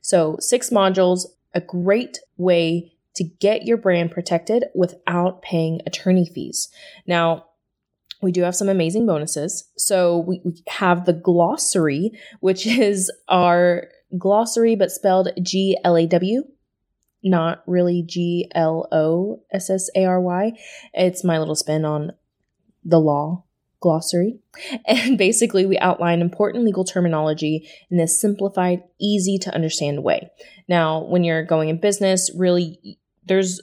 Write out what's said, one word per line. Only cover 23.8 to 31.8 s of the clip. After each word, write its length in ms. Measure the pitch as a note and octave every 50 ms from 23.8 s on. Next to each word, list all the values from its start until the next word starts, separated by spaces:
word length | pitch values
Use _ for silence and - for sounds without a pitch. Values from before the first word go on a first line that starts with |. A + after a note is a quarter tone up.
glossary. 580 | - F3 D#3 D#3+ E3+ - - F3 F3+ G#3+ B3+ - _
<laughs> 420 | _ _ - - - C#4 A3+ -
And 320 | - A3 A#3+ A3+ B3 C4+ F#3+
basically, 480 | A3 A#3 A3+ - A#3 - - F#3+ F#3+
we 100 | F#3+ G3 -
outline 420 | - F#3 F3 - F3 E3+ E3+ E3+
important 440 | E3+ F3 - - G#3 G3+ - A#3+ A#3+
legal 200 | A3 F#3+ F#3 F#3+
terminology 840 | F#3 - F#3 F3+ E3+ D#3+ D#3 D#3 D#3 D3+ D#3 D#3+ D3+ D#3 D#3 - - - - _ _
in 100 | F3+ F3
a 80 | E3 E3+
simplified, 720 | - - - G#3+ G#3 - G3 G3 F#3+ F#3+ F3+ F3+ F3+ F3+ - _ _ -
easy 360 | - G#3 G#3 G3+ F3+ F#3+ G3 G3
to 160 | F#3+ - -
understand 480 | - D#3+ D#3+ - - D3+ C#3+ C#3+ D3 -
way. 280 | - D2 - - - _ - - - - - _ -
Now, 360 | F3+ E3+ E3 D#3 D#3 D#3+ -
when 200 | - F3+ F3+ F3
you're 200 | E3+ D#3+ D#3+ D#3+
going 240 | F3 E3 D#3+ D#3 D#3
in 120 | D#3+ E3